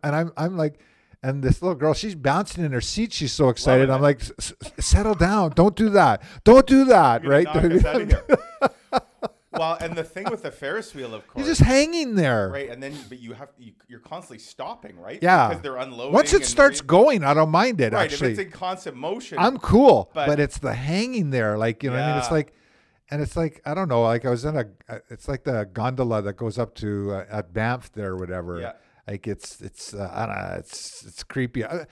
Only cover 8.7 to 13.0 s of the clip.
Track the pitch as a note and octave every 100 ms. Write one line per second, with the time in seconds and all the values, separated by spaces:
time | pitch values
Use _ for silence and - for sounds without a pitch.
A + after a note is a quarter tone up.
8.7 | - _ C4 - _ - - _ - D#3+
9.7 | D#3+ E3 E3 D#3+ F#3 G3 A3 D3 - C#3+
10.7 | G#3 - C#3+ B2 A2 - - C#4+ D#4+ -
11.7 | C4+ D4+ E4+ C#4 G3+ F3 A3+ G3 C#3 C3+
12.7 | B2 C3+ D3